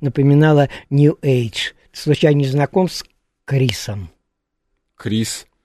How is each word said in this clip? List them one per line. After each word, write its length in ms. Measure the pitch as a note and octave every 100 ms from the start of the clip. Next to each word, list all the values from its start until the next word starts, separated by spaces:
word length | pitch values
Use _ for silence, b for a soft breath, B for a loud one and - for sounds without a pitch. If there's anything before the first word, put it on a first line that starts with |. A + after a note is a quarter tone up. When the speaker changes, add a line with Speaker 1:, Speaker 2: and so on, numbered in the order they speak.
Speaker 1:
напоминала 680 | C#3 C#3+ C#3 C#3+ D#3 D3+ C3+ B -
New 300 | C#3+ D3 -
Age. 540 | C#3+ B2+ A2+ - - - _
Ты 80 | -
случайно 380 | D3+ C#3+ D#3+ C#3+
не 80 | C3+
знаком 420 | C#3+ C#3 F#3+ F#3
с 160 | - - _ _ _
Крисом? 640 | - C3+ C3 - - G2+ E2+ _ _ _ _ _ _ _ _ _
Speaker 2:
Крис. 500 | G2+ G#2+ A2 - - _